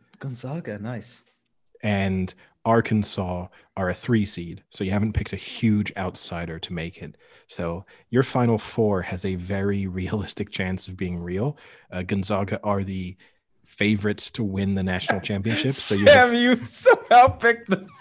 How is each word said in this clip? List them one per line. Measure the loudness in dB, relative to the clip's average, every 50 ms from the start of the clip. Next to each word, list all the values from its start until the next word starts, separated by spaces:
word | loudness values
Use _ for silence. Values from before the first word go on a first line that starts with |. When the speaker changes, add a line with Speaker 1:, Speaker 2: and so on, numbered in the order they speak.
| _ _ -18 _
Speaker 1:
Gonzaga, | -12 -12 -12 -10 -10 -10 -10 -8 -8 -10 -10 -8
nice. | -8 -8 -8 -10 -12 -14 -20 -20 _ _ _ _ _ _ _ _ _ _ _ _ -2
Speaker 2:
And | 0 0 0 0 0 0 -2 -2 -4 -6 -12 -20 _ _ _ 0
Arkansas | 4 4 4 4 4 2 0 0 0 -2 -4 -4 -4 -6 -8 -8 -12 -16 -20 _ _ _
are | -4 -4 -4
a | -4
three | -4 -2 0 2 2 2
seed, | 0 -4 -6 -8 -10 -12 -16 -16 _
so | -8 -6 -4
you | -2
haven't | 0 0 0 0 0
picked | -2 -4 -4 -8
a |
huge | -10 -10 -12 -6 0 2 2 4 2 2 -2 -4
outsider | -6 -6 -6 -6 -6 -8 -6 -6 -6 -8 -8 -8 -10
to | -10 -8 -8
make | -8 -8 -8 -10 -12
it. | -16 -16 -16 _ _ _ -20 -20 _
So | -14 -10 -6 -6 -4 -6 -6 -10 -14 -20 -20 _ _
your | 2 2 2
Final | 2 2 2 2 4 2
Four | 0 -2 -4 -2 0 2 2 2 0 -2
has | -4 -6 -6 -4
a | -4 -4
very | -4 -6 -4 -4 -2 -2 -2 -2 -2 -4
<laughs> | -4 -4 -6
realistic | -4 -4 -4 -4 -4 -6 -6 -8 -8 -6
chance | -6 -6 -4 -4 -4 -6 -8
of | -10 -8
being | -8 -6 -6 -6 -6
real. | -6 -6 -4 -2 -2 -4 -4 -6 -12 -20 -20 -20 _ _
Uh, | -10 -10
Gonzaga | -6 -4 -4 -4 -2 -2 -2 -2 -2 -4 -6 -4 -2
are | -2 -2 -2 -2
the | -4 -6 -6 -8 -8 -10 -14 _ _ _ _ _ _ _ _ _
favorites | _ -4 0 2 2 2 2 2 -2 -2 -2 -6 -6
to | -6 -4 -4
win | -2 -2 -2 0 0 0
the | 0 0
national | -2 -2 -2 0 0 -2 -2
championship. | -2 -4 -6 -4 -2 -2 -2 0 -2 -2 -2
So | -4 -2 -2 0
you | 6 8
Speaker 3:
Sam, | 8 10 10 8 6
Speaker 2:
have | 4
Speaker 3:
you | 4 4 4 2 2 0
somehow | -6 -12 2 6 6 6 6 6 6 8 8 8
picked | 8 6 2 2 2 2 2 0 -2
the | -2 -2 -2 -8 -4 2